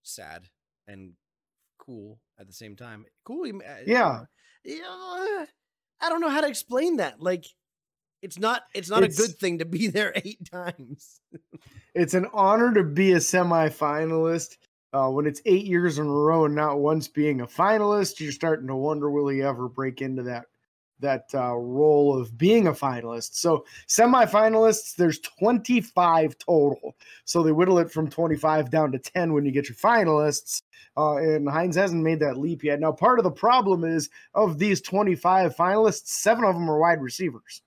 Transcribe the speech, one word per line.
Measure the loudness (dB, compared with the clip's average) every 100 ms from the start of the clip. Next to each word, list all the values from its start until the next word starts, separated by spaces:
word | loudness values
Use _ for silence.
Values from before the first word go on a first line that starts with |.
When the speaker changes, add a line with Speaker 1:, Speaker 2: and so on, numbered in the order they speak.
Speaker 1:
sad | -18 -18 -18 -20 _ _ _ _ _
and | -20 -20 _ _ _ _ _ _ _
cool | -20 -20 -20 -20 _ _
at | -20
the |
same | -20 -20 -20
time. | -20 -20 -20 _
Cool. | -16 -12 -10
you, | -12
uh, | -16 -14 0
Speaker 2:
Yeah. | 2 2 -2 -12 _ _ _
Speaker 1:
yeah, | -16 -16 -16 -16 -14 -8 -6 -8 -10 _ _ _ _ _
I | -4
don't | -2
know | -2
how | -2
to | -2
explain | -4 -6 -2 0 -2
that. | -4 -4
Like, | -4 -4 -6 _ _ _ _ _ _ _
it's | -20 -6
not, | -4 -4 -6
it's | -12 -4
not | 2
Speaker 2:
It's | 2 2
Speaker 1:
a | -2
good | -2
thing | -6 -4
to |
be | -6 -2 -2
there | 0 -2
<laughs> | -4
eight | -8 -16 -16
times. | -12 -12 -12 -18 -20 -20 _ _ -20 _ -20 _ -20 _
Speaker 2:
It's | -2 0
an | 0 -2
honor | 0 4 4 4
to | 4
be | 2 2 4
a | 4
semifinalist. | 4 0 2 2 0 0 -4 -2 -2 0 0 -2 -6 -18 _ _ _
Uh, | -2 -2
when | 0 -2
it's | -2
eight | 2 2 2
years | 0 0 -2
in | -2
a |
row | 2 2 4
and | 2
not | 2 0 0
once | 0 0 -2
being | -2 0 0
a | -6
finalist, | -2 2 2 2 0 -2 -4
you're | -10
starting | -4 -2 -2 -2
to | -4
wonder, | -4 -2 -2
will | 0 -2
he | -2
ever | -2 -4 -8
break | -6 -8 -6
into | -8 -6
that, | -8 -10 -14 _ _ _ _ _
that, | -4 -4 -4
uh, | -4 -4
role | -4 -6 2 4 6 4 2
of | -4 -2
being | 2 4 4
a |
finalist? | 0 -4 -4 -8 -10 -10
So | -4 0 0 -2 -20 -6
semifinalists, | 2 4 6 4 4 4 6 4 2 -4
there's | 0 0 0
twenty-five | -10 _ 0 0 2 0 0 0 4 4 2 -4
total. | 0 4 4 0 -8 -16 -20 -20
So | -4 0
they | 2
whittle | 2 4 4
it | 2
from | -2 -6
twenty-five | -2 -2 0 0 0 0
down | 0 0
to | -2
ten | -8 -4 0
when | 0
you | 0
get | -2 -4
your | -2
finalists. | 2 2 2 2 0 -2 -6 -12 _ _ _ -4
Uh, | -2 0
and | 0 0 -2
Hines | -2 -2
hasn't | 0 0 0
made | 0 0
that | -2 -2
leap | -6 -4
yet. | -4 -2
Now, | -2
part | 2 2 4
of |
the | 2
problem | 0 2 4 4 0
is, | 0 -2 -4 -12 -8
of | 0 0 0
these | 0 -2
twenty-five | -2 -2 0 0 2 2 2 0
finalists, | 0 2 2 0 -8
seven | -4 0 2
of | 2
them | 0 0
are | 2
wide | 2 2
receivers. | -2 -6 -6 -8 _ -20